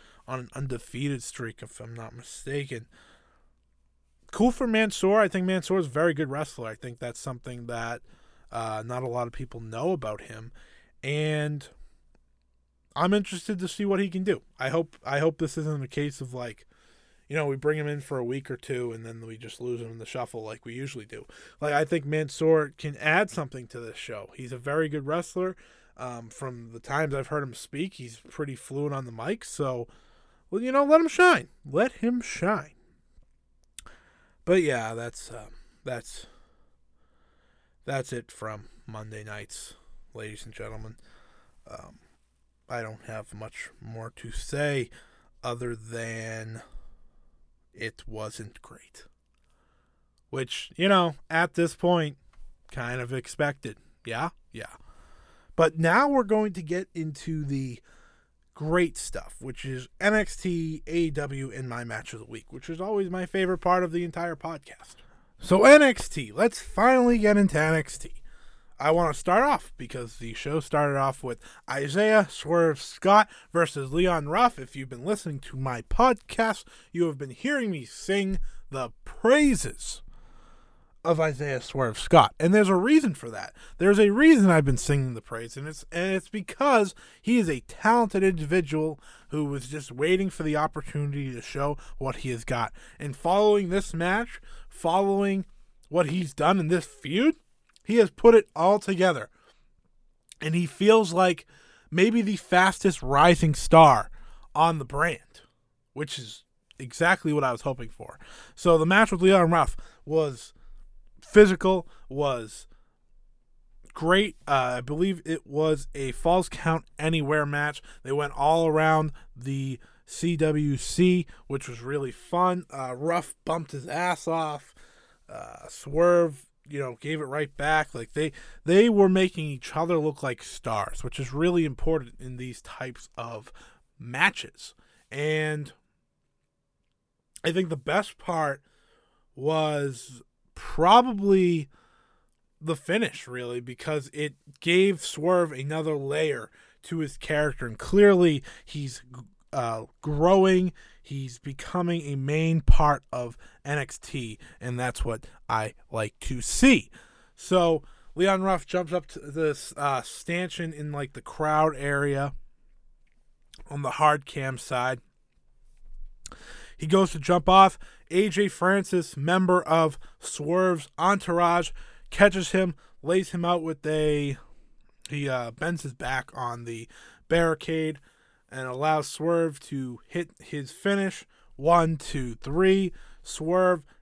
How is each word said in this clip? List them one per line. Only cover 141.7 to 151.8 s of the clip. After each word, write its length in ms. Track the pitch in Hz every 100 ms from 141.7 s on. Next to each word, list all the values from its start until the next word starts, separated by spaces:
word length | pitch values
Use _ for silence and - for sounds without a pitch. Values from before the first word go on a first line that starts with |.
| _ _ _ _ _ _ _ _ _
the 140 | 156 165
finish, 520 | - 208 214 - -
really, 320 | 123 123 123
because 480 | 123 123 156 151 135
it 200 | 147 151 - - -
gave 440 | 170 180 196 180
Swerve 480 | - - 165 180 165
another 440 | 131 139 160 156 147
layer 540 | 139 151 160 127 104 _ _ _
to 140 | - 165
his 200 | 147 -
character. 480 | - 151 151 - 120
And 120 | 113
clearly 640 | - 196 208 185 175 143 - -
he's, 380 | - 151 135 - - 127 - _ _
uh, 320 | 139 117 113 113 _
growing. 720 | 151 147 170 190 190 185 180 - - -
He's 360 | - 139 131 120
becoming 640 | 147 135 - 180